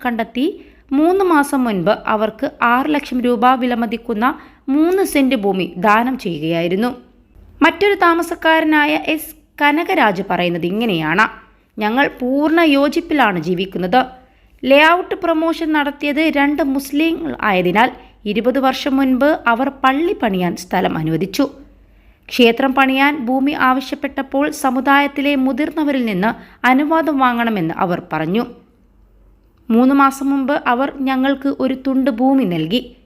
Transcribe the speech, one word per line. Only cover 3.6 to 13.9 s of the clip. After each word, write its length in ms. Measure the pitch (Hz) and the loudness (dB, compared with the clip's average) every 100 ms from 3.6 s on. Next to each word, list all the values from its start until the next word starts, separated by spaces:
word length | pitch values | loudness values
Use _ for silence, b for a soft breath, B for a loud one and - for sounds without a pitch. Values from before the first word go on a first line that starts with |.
| 254 240 233 226 - 214 247 311 B B - | 0 -2 -4 -4 -6 -2 -2 -4 B B -2
മൂന്ന് 340 | 277 330 381 | 0 2 2
സെന്റ് 320 | 370 294 269 247 | 0 2 2 2
ഭൂമി 380 | 202 190 170 180 | 0 -2 -4 -2
ദാനം 400 | 208 214 240 262 | 2 2 2 -4
ചെയ്യുകയായിരുന്നു." 760 | 202 160 160 170 175 190 240 - - _ _ - - - | -6 -4 -2 -2 0 0 -2 -4 -14 _ _ -20 -20 0
മറ്റൊരു 320 | 320 330 403 | 0 2 0
താമസക്കാരനായ 1000 | 392 349 330 339 339 320 320 320 302 294 302 | 2 2 2 -2 -2 2 2 2 2 2 -2
എസ് 400 | - 311 - - _ - | -2 -6 -6 -18 _ -2
കനകരാജ് 640 | 294 294 349 370 226 185 196 | 0 0 0 2 2 0 -2
പറയുന്നത് 360 | 180 175 175 170 | -2 -2 -2 -4
ഇങ്ങനെയാണ്, 600 | 202 233 170 156 175 220 - b b b - | -2 -2 -2 0 2 0 -2 b b b -6
"ഞങ്ങൾ 260 | 214 240 285 - | -2 0 -2 -2
പൂർണ്ണ 400 | 247 277 311 330 | -4 0 2 2
യോജിപ്പിലാണ് 800 | 330 277 285 339 339 302 226 180 | 4 4 2 0 -2 2 2 0
ജീവിക്കുന്നത്. 680 | 156 180 190 180 180 | -2 -4 -4 -4 0